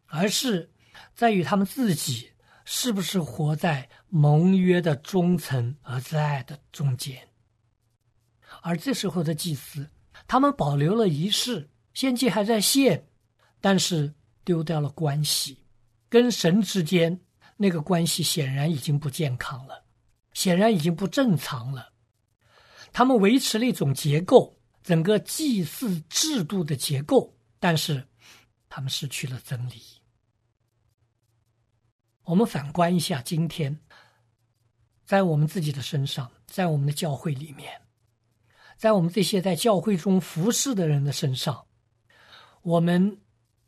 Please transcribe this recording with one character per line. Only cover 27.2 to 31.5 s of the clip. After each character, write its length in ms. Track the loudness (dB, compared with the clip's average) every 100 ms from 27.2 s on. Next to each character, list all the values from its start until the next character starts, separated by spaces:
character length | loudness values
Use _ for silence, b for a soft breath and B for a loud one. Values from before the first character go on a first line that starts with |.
| 2 _ _ -4
但 180 | 0 0
是 300 | -2 -6 -8 _ b b b _ _
他 100 | -10
们 80 | -8
失 180 | -8 -8
去 180 | -8 -10
了 120 | -10
真 240 | -10 -10 -10
理。 140 | -12 -20 _ _ _ _ _ _ _ _ _ _ _ _ _ _ _ _